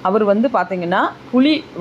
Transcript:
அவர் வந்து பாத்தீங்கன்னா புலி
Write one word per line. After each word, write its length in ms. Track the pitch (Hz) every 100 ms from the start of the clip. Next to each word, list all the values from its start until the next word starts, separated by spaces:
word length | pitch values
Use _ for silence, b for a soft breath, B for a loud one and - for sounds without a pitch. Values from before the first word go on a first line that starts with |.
அவர் 220 | 185 214
வந்து 260 | 202 202 262
பாத்தீங்கன்னா 460 | 208 180 185 170 196 302 - -
புலி 320 | 247 285 302 - -